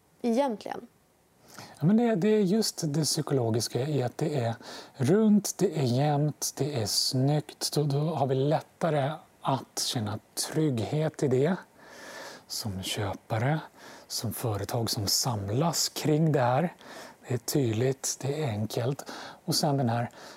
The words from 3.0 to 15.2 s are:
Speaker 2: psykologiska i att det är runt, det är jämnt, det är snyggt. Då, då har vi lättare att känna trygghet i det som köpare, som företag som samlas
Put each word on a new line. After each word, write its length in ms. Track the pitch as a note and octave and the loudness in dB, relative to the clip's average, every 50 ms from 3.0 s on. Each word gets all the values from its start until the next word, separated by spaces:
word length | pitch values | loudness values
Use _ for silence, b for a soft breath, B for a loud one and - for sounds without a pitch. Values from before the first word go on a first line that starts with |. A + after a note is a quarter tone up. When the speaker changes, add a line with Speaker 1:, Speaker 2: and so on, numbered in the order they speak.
| D3+ | 0
Speaker 2:
psykologiska 760 | - - - - - C#3+ C3 A#2 A2+ A2 A#2+ A2 - - A#2+ C3 D#3 | 0 0 -2 0 0 0 2 2 2 2 0 0 -2 -2 -2 -2 0
i 140 | D3 C3 | 0 0
att 160 | B2+ B2 - - | 0 -2 -2 -2
det 160 | D3+ D#3+ D3 C3 A#2 | -2 0 0 0 0
är 100 | A2+ A2+ - B B B B B B B | -2 -4 -4 B B B B B B B
runt, 600 | - A#2 B2+ F#3 A3 A3 G#3+ G#3 G#3 - - - - | 0 2 4 4 6 6 6 6 4 4 0 -2 0
det 200 | F#3 G#3 D#3 D3+ | -2 0 2 0
är 40 | |
jämnt, 720 | C3+ A#2 A#2+ C3 D3 D3+ D3 C#3+ D3+ D3+ - - - - - | 0 2 2 2 2 2 2 2 0 0 -2 -4 -6 -6 -4
det 260 | - C#3 D3 D3 A#2+ | -4 -4 -2 -2 -2
är 40 | G#2 | -2
snyggt. 840 | G2+ - - - - C3+ B2+ C3 C#3 D3+ D3+ - - - - - - - | 0 0 0 0 0 2 2 2 2 2 0 -2 -6 -10 -8 -6 -2 0
Då, 80 | D3 | 0
då 160 | D3 D3 C3+ C#3+ | 0 2 0 0
har 280 | D3+ D#3+ D#3 - C#3+ | 0 0 0 0 0
vi 80 | C3 C3+ | 0 2
lättare 760 | C3 C3+ D3 D#3+ C#3+ - - _ _ F#3 E3 D3+ C#3+ C3+ D3 D#3+ - - - _ _ | 2 2 2 0 0 -2 -8 _ _ -2 0 2 0 0 -2 -4 -6 -12 -20 _ _
att 360 | - D3 E3 A#2+ - - _ - - | -2 -2 -2 -2 -4 -8 _ -6 -4
känna 320 | - - A#2 G#2+ G2+ G2+ F#2 - _ _ - - - | -2 -2 -2 -4 -4 -6 -8 -10 _ _ -6 -6 -2
trygghet 720 | - D#3+ D#3 D3+ B2+ A2+ G#2 F#2+ C#3 D3+ D#3 D3+ - - | 0 2 2 2 2 0 -2 -2 0 0 -2 -2 -2 0
i 60 | D3+ C3+ | 0 2
det 280 | B2+ B2+ C#3 E3 F#3+ - - - B B B B B B B B B B B B B B B | 4 4 4 2 0 -2 -6 -14 B B B B B B B B B B B B B B B
som 360 | B - - - G#2+ F#2 F#2+ | B -10 -8 -6 -6 -6 -6
köpare, 800 | F#2 - - - G#2 G2 - - - - A2+ G#2+ A2+ C#3 D#3 D#3 - - B B B B B B B | -6 -4 -4 -2 -2 -4 -4 -8 -6 -4 -2 0 2 2 0 0 -2 -10 B B B B B B B
som 260 | B - - - G#2 | B -8 -6 -4 -4
företag 580 | - - - A2+ G#2 G2 G2 - - A#2+ A2+ G#2+ | -4 -4 -4 -2 -2 -2 -4 -2 -2 -2 -2 -2
som 160 | - A2+ G2+ | -2 -2 0
samlas 800 | F#2+ - - | 0 0 0